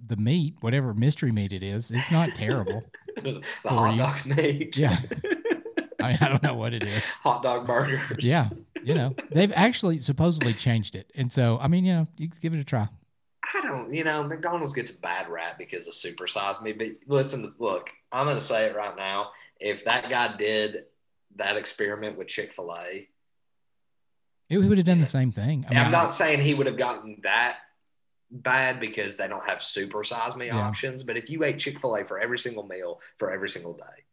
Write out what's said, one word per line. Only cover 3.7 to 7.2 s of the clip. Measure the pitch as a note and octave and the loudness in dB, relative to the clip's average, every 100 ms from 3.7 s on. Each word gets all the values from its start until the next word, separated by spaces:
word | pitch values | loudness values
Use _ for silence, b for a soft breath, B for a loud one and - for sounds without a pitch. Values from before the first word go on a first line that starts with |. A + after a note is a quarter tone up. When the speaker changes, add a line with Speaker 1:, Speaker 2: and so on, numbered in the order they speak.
| A#2 A2 | 2 4
Speaker 1:
you. | A2+ | 4
Speaker 2:
dog | C#3 - C3+ | 2 0 -2
meat. | C#3+ C#3+ C#3+ D#3 C3+ | 2 2 0 -2 2
Speaker 1:
Yeah. | D3 - | 4 4
Speaker 2:
<laughs> | - - G#4 E4 A4+ - A#4 - - - | 0 -6 -4 -2 0 -2 -2 -8 -8 -4
Speaker 1:
I | B2 | 0
mean, | D#3 | 2
I | C3+ | 4
don't | C#3 | 4
know | D3 A#2+ | 2 0
what | A2+ | -4
it | A#2 G#2 | -2 -2
is. | G#2+ | -2
Speaker 2:
Hot | - - | -2 -2